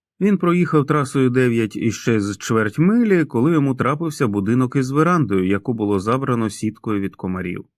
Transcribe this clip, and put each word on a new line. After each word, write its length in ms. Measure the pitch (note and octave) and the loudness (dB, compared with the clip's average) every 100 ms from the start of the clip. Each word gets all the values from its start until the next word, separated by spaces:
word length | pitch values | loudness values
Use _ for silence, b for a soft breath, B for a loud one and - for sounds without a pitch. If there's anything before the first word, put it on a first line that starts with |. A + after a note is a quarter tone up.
| _ - | _ -2
Він 180 | G3 F#3+ | 2 2
проїхав 480 | F3 F3 F3 D#3 C#3 | 2 2 2 2 2
трасою 440 | D3+ C3 C#3 C3 | 0 0 0 2
дев'ять 460 | B2+ B2+ A#2 G#2+ - | 2 2 2 -2 -2
іще 440 | A2+ - B2+ A2 | -2 -2 0 0
з 180 | G2+ G2 | 0 -4
чверть 420 | - A2+ G#2 C#3+ | -2 0 0 0
милі, 460 | F3 A#3+ A3 F3+ D3 | 2 2 2 2 0
коли 260 | A#2 D3 | 0 2
йому 240 | D#3+ C#3 B2+ | 2 0 0
трапився 520 | B2+ D3+ E3 - B2 | -2 -2 -4 -2 -2
будинок 480 | G2+ G2 B2 B2+ C#3 | 0 0 0 0 -2
із 160 | C3 | 0
верандою, 560 | C#3+ E3 F3 A2 G2 F#2 | 0 2 2 2 0 0
яку 260 | G2 B2+ | 0 -2
було 260 | A2 G2+ G2 | -2 0 0
забрано 500 | G2+ C3 C3 A#2+ A2 | 0 -2 0 -2 -2
сіткою 500 | - A2 - A2 G2+ | -2 -6 -6 -4 -4
від 160 | G2 - | -4 -6
комарів. 500 | F#2 F#2 F2+ F#2+ - | -6 -6 -6 -8 -14